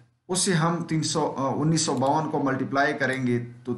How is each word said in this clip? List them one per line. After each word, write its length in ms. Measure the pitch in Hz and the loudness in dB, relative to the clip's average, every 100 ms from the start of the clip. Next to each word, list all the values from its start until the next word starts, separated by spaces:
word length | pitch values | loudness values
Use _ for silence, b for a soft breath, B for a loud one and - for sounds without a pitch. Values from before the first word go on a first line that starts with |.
| _ _ - | _ _ -4
उससे 240 | 180 202 | -2 2
हम 280 | 165 170 170 | 2 2 0
तीन 180 | 165 160 | -2 -2
सौ, 180 | 135 165 | 0 0
अ, 220 | 147 123 135 | -2 -2 -2
उन्नीस 320 | 113 156 160 - | 0 2 2 0
सौ 80 | 127 | 0
बावन 340 | 135 156 156 | 2 2 0
को 120 | 147 | -2
मल्टीप्लाई 500 | 135 127 127 139 147 | 0 -2 0 2 2
करेंगे 440 | - 131 131 123 120 | 0 -2 0 0 0
तो 360 | 120 - 127 | -2 -10 -8